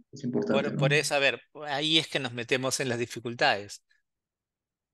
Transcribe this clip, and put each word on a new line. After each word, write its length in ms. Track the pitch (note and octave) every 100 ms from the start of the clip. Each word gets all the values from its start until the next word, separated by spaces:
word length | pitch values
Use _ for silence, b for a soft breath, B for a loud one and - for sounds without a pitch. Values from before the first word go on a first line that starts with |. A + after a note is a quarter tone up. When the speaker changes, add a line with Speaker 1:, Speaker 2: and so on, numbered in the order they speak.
| _
Speaker 1:
es 120 | -
importante, 460 | B2 C3+ C#3 C#3 C#3+
Speaker 2:
por, 40 |
Speaker 1:
¿no? 20 | C#3+
Speaker 2:
por 160 | C3+
eso, 220 | D3 D3
a 40 | D3
ver, 200 | C#3 A#2 - D3 D3
ahí 320 | C#3 D#3 D#3+
es 100 | -
que 100 | D#3+
nos 120 | C3
metemos 460 | A#2+ A2+ C3 C3 -
en 80 | C3+
las 80 | A#2+
dificultades. 840 | A#2+ A#2+ A#2+ A#2+ D3 G#2 G#2 - _ _ _ _ _ _ _ _ _ _ _